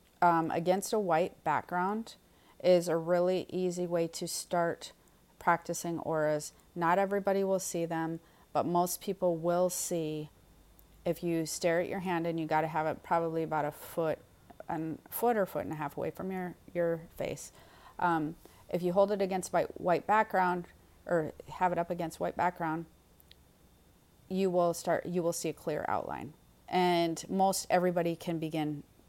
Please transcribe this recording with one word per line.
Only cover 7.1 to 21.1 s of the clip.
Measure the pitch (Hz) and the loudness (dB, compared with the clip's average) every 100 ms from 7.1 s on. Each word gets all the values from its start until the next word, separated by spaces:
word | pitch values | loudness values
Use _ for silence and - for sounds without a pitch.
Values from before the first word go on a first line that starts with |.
| 202 196 196 | 0 2 2
will | 190 190 | 2 0
see | - 175 165 | -2 -4 -2
them, | 165 160 165 - - - | -2 -4 -6 -10 -20 -6
but | 147 165 | -2 0
most | 175 180 - | 2 0 -2
people | - 190 180 165 | -6 -2 0 0
will | 165 175 180 | 0 2 2
see | - - 170 156 156 151 - - - - - - - 175 | 0 -4 -2 -2 -6 -8 -14 -20 -20 -20 -20 -20 -8 -4
if | 165 | -2
you | 175 165 160 | -2 -2 -2
stare | - 175 165 | -2 0 2
at | 175 | 0
your | 196 | -4
hand, | 180 170 170 | -2 -2 -2
and | 165 | -2
you | 156 | 0
gotta | 156 156 | 0 0
have | 160 156 | -2 -2
it | - | -4
probably | - 170 165 165 | -2 0 0 -2
about | 156 156 | -2 -2
a | 147 | -2
foot, | - - - 160 - - - - - - | -6 -8 -2 -2 -2 -8 -20 -20 -16 -8
a | 165 160 - - | -6 -6 -8 -10
foot | - 240 220 | -2 0 2
or | 185 | 0
foot | - | -4
and | - | -6
a | 151 | -6
half | 147 - | -6 -6
away | 160 | -6
from | - 190 | -6 -6
your, | 185 180 170 - | -6 -8 -10 -8
your | 175 170 165 165 - | -2 0 -2 -6 -8
face. | - - - - - - - - | -6 -6 -12 -20 -20 -20 -20 -2
Um, | 175 165 151 170 - - - | 0 2 0 -6 -16 -20 -6
if | 180 | -2
you | 175 | 2
hold | 190 202 | 4 4
it | 208 | 2
against | 190 185 - | 0 -2 0
white, | 175 - - | 0 0 -2
white | 180 165 - | 0 0 4
background, | 214 214 185 180 180 175 - - - | 2 4 2 2 0 -4 -14 -20 -16
or | - | -2